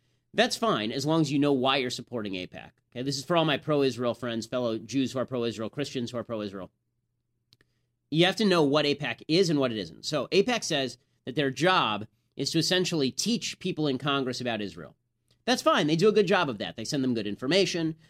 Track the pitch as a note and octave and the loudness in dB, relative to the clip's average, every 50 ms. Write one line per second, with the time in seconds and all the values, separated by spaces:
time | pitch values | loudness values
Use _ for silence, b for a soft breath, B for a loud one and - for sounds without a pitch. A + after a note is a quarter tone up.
0 | _ _ _ _ _ _ - - A3+ B3 A#3+ - A#3 A3+ F3+ A#2 G#2+ A2 A#2 C3+ | _ _ _ _ _ _ 0 0 0 0 0 -2 -2 0 0 0 -2 -2 -4 -2
1 | C3 D3+ D#3+ E3 D#3 - D3+ C#3 C#3+ C#3+ C#3 B2+ B2 C3 C3+ C#3+ B2 B2 - - | -2 0 2 2 2 2 2 2 2 2 2 2 2 2 0 0 -2 -4 -6 -8
2 | A#2+ - B2 A#2+ G#2 G#2 F#2+ F2+ F2+ F2+ - F2 A1+ - - _ _ _ - A#2+ | -10 -10 -8 -8 -6 -6 -6 -8 -8 -10 -12 -16 -18 -20 -20 _ _ _ -12 -8
3 | B2+ C#3 C#3 C3+ C3 - F3 E3+ D#3+ D#3 C#3 - - D3+ D#3 C#3+ C#3 C3+ A#2+ A#2 | -6 -4 -6 -4 -2 0 2 2 2 2 0 0 0 0 2 2 2 2 0 0
4 | B2+ A#2+ A2+ - - A#2+ A#2 A2+ G#2+ - - B2+ B2 A#2 A2 A2+ - - A#2+ C#3 | -2 -2 -2 -4 -4 -6 -4 -4 -4 -4 -4 -2 -2 -2 -2 -4 -4 -4 -2 0
5 | C3 A#2 B2 C3 A#2+ - C3 B2 A#2 A#2 G#2 G2+ A2 G#2 - - C#3+ - - C3+ | 0 0 -2 -4 -4 -4 -4 -4 -2 -2 -4 -4 -8 -8 -6 -6 -8 -6 -6 -6
6 | A#2+ A2 B2 A#2+ G#2+ - A#2 G#2+ G#2 G2+ F#2+ G2 F2+ - _ _ _ _ _ _ | -6 -6 -6 -8 -8 -6 -6 -6 -6 -6 -8 -10 -12 -14 _ _ _ _ _ _
7 | _ _ _ _ _ _ _ _ _ _ _ _ _ _ _ _ _ _ _ _ | _ _ _ _ _ _ _ _ _ _ _ _ _ _ _ _ _ _ _ _
8 | _ _ - D#3+ E3+ F#3 F3+ - A3 G3+ F3+ E3+ D3+ C#3 C#3 D3+ D3 C#3+ C#3 - | _ _ 2 2 4 4 2 2 4 4 4 4 4 4 4 2 2 2 0 -2
9 | D3 B2 A#2 - - - D#3 F3+ G3 E3 D#3+ C#3+ C3+ B2+ A2+ G#2+ F#2 D#2 - G#1+ | -4 -6 -8 -6 -2 0 2 2 4 4 2 2 2 0 0 -4 -6 -8 -10 -12
10 | - - D#3 C#3+ A#2 - - F#3 G3+ B3 B3 A3 - - E3 C#3+ C3+ B2+ - - | -8 -6 -4 -4 -2 0 2 2 2 2 0 -2 -2 -2 -2 -2 -2 -2 -6 -10
11 | _ _ _ _ _ - - D#3 C#3+ C3+ B2+ - D3 F3+ F#3 F3 C#3 A2+ G#2+ G2+ | _ _ _ _ _ -6 -2 0 0 0 0 2 2 4 4 4 2 2 0 -2
12 | G#2+ - _ _ _ _ _ - C#3 C3+ - E3 D3+ - F#3+ F#3 F#3 F3 F3 D#3 | -6 -10 _ _ _ _ _ -6 -4 0 0 2 2 2 2 2 2 0 0 0
13 | C#3 C3 - - - G3+ A#3+ A3+ - - - - - F#3 D3+ - D#3 D3 C3 B2+ | 0 0 0 -2 -2 -2 -2 -2 -2 -6 -8 -6 -6 -6 -4 -2 -2 -2 -2 -2
14 | C#3+ D3+ C#3 C#3 C3 B2+ B2 B2 B2 B2 A2+ G#2+ G#2 F#2+ E2 E2+ D#2 B1+ - _ | -2 -2 0 0 -2 -2 -4 -4 -4 -4 -4 -4 -4 -6 -8 -12 -16 -18 -20 _
15 | _ _ _ _ _ _ _ _ _ - B3 B3+ - D#4+ D#4+ A#3+ F3 D3 D#3+ E3 | _ _ _ _ _ _ _ _ _ -2 -2 2 2 4 4 4 4 2 4 4
16 | F#3 G#3+ G3 G#3 G#3 E3 G#3 F#3 F3 C#3+ A#2 G2 G#2 F2 F2 - A2 - - C#3 | 6 6 6 6 4 4 4 2 2 0 -2 -6 -8 -8 -8 -8 -6 -4 -2 0
17 | C3 B2+ A#2+ A2+ G2+ G#2 G2+ - B2+ C3 E3 G3 F#3+ F3 - E3+ E3 D#3+ D#3+ b | 0 0 0 0 -2 -4 -6 -4 -2 2 2 4 4 2 0 -2 -2 -4 -4 b
18 | b | b